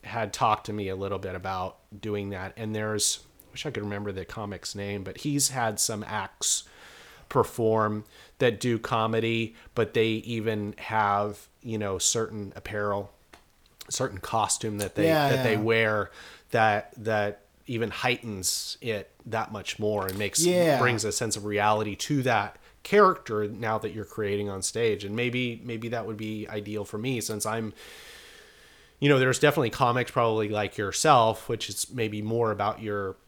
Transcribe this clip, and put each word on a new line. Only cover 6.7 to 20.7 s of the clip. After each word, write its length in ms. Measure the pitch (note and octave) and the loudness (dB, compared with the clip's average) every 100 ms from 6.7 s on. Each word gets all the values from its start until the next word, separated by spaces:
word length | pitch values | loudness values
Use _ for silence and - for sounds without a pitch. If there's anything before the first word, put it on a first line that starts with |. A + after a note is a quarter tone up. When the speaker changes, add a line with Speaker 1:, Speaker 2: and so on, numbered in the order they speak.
| - - - - - - | -20 -20 -20 -20 -20 -2
Speaker 1:
perform 760 | C3+ A2 - A2 A2 G#2+ G#2+ G#2 - - _ | 2 2 2 2 4 2 0 -6 -20 -20 _
that 200 | B2+ G#2 | 2 2
do 180 | B2 A2+ | 0 0
comedy, 760 | - A#2 A2+ A2+ A2+ A2+ A2 - - - | 0 0 2 2 2 0 -2 -8 -8 -2
but 180 | B2+ | 0
they 140 | B2 A2+ | 4 2
even 680 | A2 A2 A#2 A2 G#2+ G#2 G#2+ | 2 -2 -2 0 -2 -4 -8
have, 680 | - A2 G#2 G2+ G#2 G2+ - _ | -2 2 4 2 0 -6 -18 _
you 160 | B2 A2 | -6 -4
know, 200 | G2+ F#2+ | -2 0
certain 540 | - A#2 A2 G#2+ G2+ - | 0 0 -2 -6 -10 -10
apparel, 560 | - G#2 G#2 G2+ G2+ _ _ - _ _ _ _ - | -8 -4 -2 -2 -4 _ _ -20 _ _ _ _ -10
certain 280 | - B2+ F#2+ | -4 -4 -6
costume 580 | - A2+ G2+ - A2+ G#2 | -4 0 0 -2 -4 -4
that 160 | G2+ - | -4 2
they, 100 | D#3+ | 4
Speaker 2:
Yeah, 220 | D#3 C#3+ | 6 4
Speaker 1:
that 140 | C3+ | 4
they 100 | B2 | 2
Speaker 2:
yeah. 60 | G#2+ | 2
Speaker 1:
wear 500 | G#2+ A2+ A2 G#2+ G2 - - - _ | 4 4 4 2 -2 -8 -20 -20 _
that, 400 | A#2 A2 G#2 - - | 4 4 4 -2 -6
that 440 | G#2+ G#2+ G#2 G#2 _ _ - | 0 2 0 -4 _ _ -8
even 220 | A#2 G#2+ | -4 -4
heightens 880 | - B2+ B2 A#2 G2 F#2 - - - | -2 0 0 -4 -4 -2 -4 -6 -8
it 300 | B2 G#2 F#2 _ - | -4 -4 -6 _ -6
that 260 | A2 A2 | -4 -4
much 280 | G#2+ F#2+ - | -8 -8 -2
more 260 | G#2+ G#2 F#2+ | 0 0 -2
and 100 | F#2 | -2
makes, 240 | G#2 - F3 | -2 2 2
Speaker 2:
Yeah. 340 | F3+ E3+ | 4 4